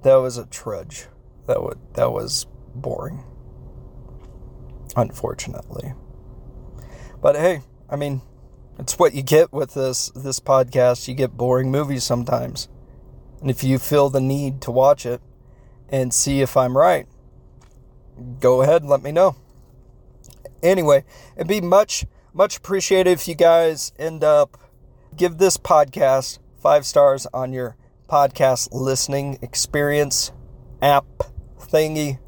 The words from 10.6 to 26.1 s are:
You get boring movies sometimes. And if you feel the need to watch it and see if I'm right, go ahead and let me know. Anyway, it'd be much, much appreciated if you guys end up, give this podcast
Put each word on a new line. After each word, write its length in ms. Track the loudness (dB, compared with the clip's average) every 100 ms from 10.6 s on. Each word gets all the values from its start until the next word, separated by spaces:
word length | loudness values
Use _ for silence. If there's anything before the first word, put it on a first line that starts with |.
| 2 2 2 2 -6
You 80 | -4
get 200 | -4 -2
boring 360 | 0 2 2
movies 320 | -2 -2 -4
sometimes. 680 | -2 -4 -2 -4 -4 -10 -14 -18 -20 -20 -20 -20 -20 -8
And 80 | -6
if 140 | -2
you 160 | 0 -2
feel 300 | 2 2 2
the 120 | 0
need 400 | -2 -2 -4 -8
to 100 | -4
watch 340 | 2 4 2 -2
it 160 | -8 -10 -20 -20 -20 -20 -20 -6
and 240 | -4 -2
see 280 | -2 0 0
if 140 | 2 2
I'm 200 | 2 4
right, 300 | 4 2 -4 -20 -20 -20 _ -20 _ -20 -20 -20 -20 -20 -16 0
go 220 | 2 4
ahead 200 | 4 2
and 80 | 2
let 120 | -2
me 100 | 0
know. 240 | 2 2 0 _ -20 _ -20 -20 _ _ -20 -20 -20 -20 -2
Anyway, 420 | 0 2 4 4 2 -20 -20 -10
it'd 120 | -4
be 140 | -4
much, 420 | 4 4 4 -4 -10 _ _
much 240 | 0 0 0
appreciated 540 | -6 -4 2 2 4
if 160 | 2 -2
you 80 | 4
guys 580 | 6 6 4 -2 -10 -8
end 240 | -10 0
up, 340 | 4 4 2 _ _ _ _ _ _ -2
give 220 | -2 2
this 180 | 2 2
podcast 840 | 2 2 2 0 2